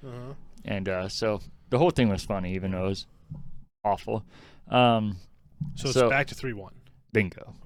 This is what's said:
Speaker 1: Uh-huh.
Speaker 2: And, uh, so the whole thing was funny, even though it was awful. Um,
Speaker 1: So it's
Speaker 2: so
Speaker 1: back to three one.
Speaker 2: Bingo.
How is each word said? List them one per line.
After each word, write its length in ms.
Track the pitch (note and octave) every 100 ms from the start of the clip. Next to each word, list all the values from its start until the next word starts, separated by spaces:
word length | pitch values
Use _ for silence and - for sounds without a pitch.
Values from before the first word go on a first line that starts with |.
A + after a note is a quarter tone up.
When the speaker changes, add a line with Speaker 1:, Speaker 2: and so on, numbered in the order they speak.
| C3+
Speaker 1:
Uh-huh. 280 | B2 B2+ C#3+ - -
Speaker 2:
And, 240 | - G2+ F#2+
uh, 220 | F#2 F#2+
so 320 | - A2+ G#2 - - -
the 80 | B2
whole 100 | F3
thing 180 | D3+ A#2
was 140 | F#2+
funny, 300 | - G2 F2+
even 180 | F#2 F#2+
though 140 | F#2 F#2+
it 40 |
was 180 | G2 - - - - - - - _
awful. 400 | G#2 F#2+ - A2 - - - - -
Um, 480 | A#2+ B2 A2+ G#2+ F2+ - - _ - -
Speaker 1:
So 120 | - C3+
it's 40 | B2+
Speaker 2:
so 120 | A#2+
Speaker 1:
back 180 | C#3 C#3+
to 80 | -
three 180 | C3
one. 220 | G#2 F#2+ - - - _
Speaker 2:
Bingo. 440 | A2 F#2 - - -